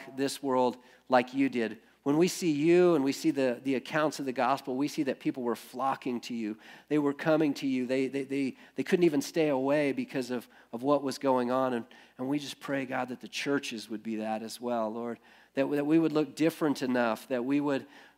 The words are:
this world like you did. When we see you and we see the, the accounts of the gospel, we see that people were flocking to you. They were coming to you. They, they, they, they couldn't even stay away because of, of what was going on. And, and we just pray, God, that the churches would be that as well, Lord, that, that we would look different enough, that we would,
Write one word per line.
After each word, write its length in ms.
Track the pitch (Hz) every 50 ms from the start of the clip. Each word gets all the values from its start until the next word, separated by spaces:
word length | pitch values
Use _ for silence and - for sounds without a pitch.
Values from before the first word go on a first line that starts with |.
| - - -
this 280 | 131 139 135 - - -
world 340 | 139 127 127 127 123 117 - - - - _ _ -
like 260 | 127 123 123 123 127
you 160 | 135 139 135
did. 300 | 120 120 113 107 107 - - _ _ _ _
When 140 | 139 143 156
we 100 | 175 180
see 240 | - - 190 170
you 440 | 151 143 147 165 170 180 180 175 170
and 80 | 147 135
we 80 | 139
see 200 | 131 - - 160
the, 280 | 147 139 131 127 120 123 131
the 120 | 135 135
accounts 440 | 120 - - - 156 151 151 - -
of 60 | 143
the 60 | 135
gospel, 440 | 120 127 123 120 139 131 - - 127
we 120 | 127 143 143
see 160 | - - 147
that 160 | 131 120 -
people 240 | - 147 - 135 120
were 120 | 120 113
flocking 680 | - - - - 123 131 135 131 - - 135 123 117
to 120 | - - 120
you. 240 | 117 113 104 107 - - - - - - -
They 100 | 147 151
were 160 | 147 143 143
coming 400 | 143 - 165 156 156 160 147 135
to 120 | - - 135
you. 180 | 131 127 127
They, 220 | 120 131 135 135 131
they, 160 | 131 139 139
they, 320 | 131 135 139 139 127 - - - - _
they 80 | - 135
couldn't 200 | - 196 180 175
even 180 | 170 147 143
stay 280 | 135 - - 170 156 151
away 420 | 143 131 131 139 143 151 147 139
because 400 | 127 127 127 - - 139 127 117
of, 160 | 127 120 110 - - - - _
of 100 | - 117
what 220 | 123 139 147 139 143
was 140 | 135 127 -
going 340 | - 135 131 127 123 120
on. 220 | 127 131 131 131 123
And, 120 | 117 117 - - - - - _ -
and 100 | 127 131
we 120 | 143 147
just 200 | 143 127 123 -
pray, 260 | - - 139 139 135
God, 240 | 120 131 131 127 123
that 100 | 123 117
the 80 | - 104
churches 640 | - - - 143 143 143 139 - 120 110 104 -
would 120 | 113 107
be 140 | 107 113 110 107
that 260 | 110 110 110 110 113
as 180 | 110 - -
well, 300 | 120 120 120 117 110 107
Lord, 280 | 110 117 117 120 117 - _ - - - - _ _
that, 140 | 135 135 139
that 140 | 147 143 147
we 140 | 147 156 165
would 140 | 160 156 147
look 220 | 151 151 135 -
different 460 | - 151 165 160 - 170 151 131 -
enough, 460 | 135 127 123 123 120 113 110 110 - -
that 160 | 135 123 120
we 160 | 131 143 147
would, 260 | 143 147 139 131 - - - - - - _